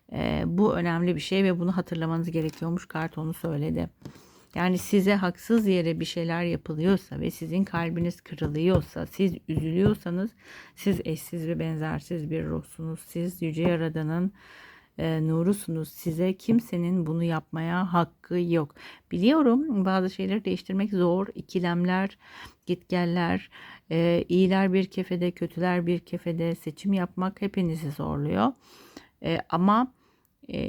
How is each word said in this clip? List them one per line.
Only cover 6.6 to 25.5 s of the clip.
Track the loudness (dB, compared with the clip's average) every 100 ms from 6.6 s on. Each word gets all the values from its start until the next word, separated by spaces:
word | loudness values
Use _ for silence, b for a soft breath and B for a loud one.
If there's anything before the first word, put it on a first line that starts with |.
| -4 0 4 2 0 -4
ve | -4
sizin | -4 -4 -2
kalbiniz | 0 -2 -2 0 -2 -4
kırılıyorsa, | -12 -6 -4 2 4 4 0 -8 -8
siz | 0 0 0 -4
üzülüyorsanız | -2 0 2 2 2 -2 -4 -4 _ B B B -4
siz | -2 0 -2
eşsiz | -6 -6 -6 -4
ve | -2
benzersiz | -2 -2 -4 -6 -6 -6 -4
bir | -4 -2
ruhsunuz. | -4 -8 -10 -10 -10
Siz | -8 -6 -6 -4
Yüce | -4 0
Yaradan'ın, | 0 2 -2 -2 -2 -2 -2 B B B B B B -6
e, | -2 0 0
nurusunuz. | 2 2 0 -2 -6 -6
Size | -6 -6 0 0
kimsenin | -2 2 2 2 -2 0 0 0
bunu | 0
yapmaya | 0 -2 -4 -6 -2 -2 2
hakkı | 2 0 _ -4 -2
yok. | 2 2 0 -8 B B -8
Biliyorum | 2 4 6 6 4 2 2 2
bazı | 2 0
şeyleri | -2 -2 -2 -2
değiştirmek | -4 -2 -2 0
zor. | 2 4 4 0 -8
İkilemler, | -4 -2 0 2 2 2 0 -6 B B B B -6
gitgeller, | -6 -2 0 2 2 2 0 -4 B B B -2
e, | 2 4 2 2
iyiler | 4 6 4 4
bir | 2 0
kefede, | -4 -4 -2 -2
kötüler | -2 -6